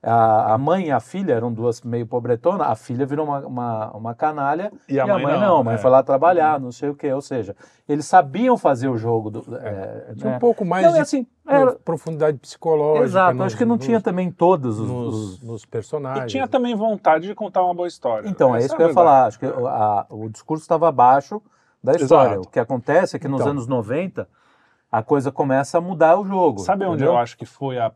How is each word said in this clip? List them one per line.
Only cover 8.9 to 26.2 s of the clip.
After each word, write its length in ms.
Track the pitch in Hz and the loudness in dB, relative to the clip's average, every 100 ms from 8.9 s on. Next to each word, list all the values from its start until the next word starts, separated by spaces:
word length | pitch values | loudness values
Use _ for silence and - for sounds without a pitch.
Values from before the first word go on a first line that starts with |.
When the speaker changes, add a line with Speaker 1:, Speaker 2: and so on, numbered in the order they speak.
| 117 | -2
Speaker 1:
jogo 340 | 113 113 107 | -2 -2 -2
do, 240 | 107 - 117 | -12 -14 -12
Speaker 3:
É. 520 | 107 101 101 110 - | -10 -10 -10 -12 -16
Speaker 1:
é, 40 | 107 | -6
Speaker 3:
Tinha 140 | 214 | -6
um 20 | |
Speaker 1:
né? 60 | 247 | 0
Speaker 3:
pouco 260 | 240 220 185 | 0 0 -2
mais 180 | 180 330 | 2 4
Speaker 1:
Não, 60 | |
e 40 | 330 | 4
Speaker 3:
de 40 | |
Speaker 1:
assim, 260 | 294 277 240 _ 320 | 0 -4 -6 _ 0
Speaker 3:
pro-, 80 | 277 | 4
Speaker 1:
era 160 | 262 - | 4 0
Speaker 3:
profundidade 600 | - 165 165 156 156 143 | -6 -8 -6 -2 -2 -2
psicológica 680 | - - 165 156 147 151 - | -12 -10 -2 0 2 2 2
Speaker 1:
Exato, 280 | 185 180 127 | 4 2 2
Speaker 3:
nos, 80 | 190 | -4
Speaker 1:
acho 120 | - | 0
que 60 | |
não 140 | 233 233 | 0 0
Speaker 3:
nos, 80 | 233 | 0
Speaker 1:
tinha 160 | 226 | 0
também 280 | 220 180 180 | 0 -2 -4
todos 480 | - 175 185 127 107 | 2 4 4 0 -4
os, 120 | 110 | -6
Speaker 3:
nos, 260 | 123 120 110 104 92 | -6 -6 -6 -8 -14
Speaker 1:
os 60 | |
Speaker 3:
nos 240 | 113 113 _ | -14 -16 _
personagens. 600 | 120 98 151 135 131 117 | -12 -8 -10 -6 -8 -6
Speaker 2:
E 20 | |
tinha 220 | 269 269 | -6 -2
também 260 | 262 240 226 | -2 -2 -2
vontade 500 | 220 208 - 160 185 | -2 0 0 0 -2
de 80 | |
contar 300 | 208 202 196 | -10 -4 0
uma 100 | 180 | 0
boa 140 | 175 175 | -2 -6
história. 400 | - 123 110 202 | -6 -4 -4 -6
Speaker 1:
Então, 260 | 185 135 | 0 2
é 40 | 117 | 2
Speaker 2:
Essa 80 | 120 | -2
Speaker 1:
isso 80 | - | 2
Speaker 2:
é 20 | |
Speaker 1:
que 40 | |
eu 40 | 165 | 2
Speaker 2:
a 20 | |
Speaker 1:
ia 40 | |
falar. 180 | 156 170 135 | 6 6 6
Speaker 2:
verdade. 40 | 127 | 4
Speaker 1:
Acho 100 | - | -2
que 220 | 131 131 | -8 -4
o, 60 | 123 | -4
a, 380 | 127 107 104 - | -2 0 -2 -6
o 180 | 110 110 | -12 -12
discurso 380 | 110 - 156 - | -14 -8 -8 -2
tava 220 | 160 165 | 2 2
abaixo 520 | 131 123 139 - 214 _ _ _ _ | 6 6 6 0 -14 _ _ _ _
da 120 | 117 | -2
história. 400 | 165 135 160 131 | 0 6 6 6
Speaker 2:
Exato. 140 | 101 90 | 0 -4
Speaker 1:
O 20 | |
que 80 | - | -4
acontece 560 | 117 131 - 156 190 139 | -2 -4 0 2 2 -4
é 40 | |
que 80 | 139 | -6
nos 100 | 135 | -2
Speaker 3:
Então. 120 | 117 | -2
Speaker 1:
anos 160 | 143 120 | -4 -4
noventa, 600 | 127 104 139 185 - 92 _ _ _ _ _ _ | -4 -4 -6 -6 -10 -14 _ _ _ _ _ _
a 100 | 110 | -6
coisa 300 | 113 147 135 | 0 0 0
começa 460 | - 139 131 135 175 | -4 0 0 0 -2
a 40 | |
mudar 380 | 175 165 160 | -4 2 4
o 60 | 180 | 4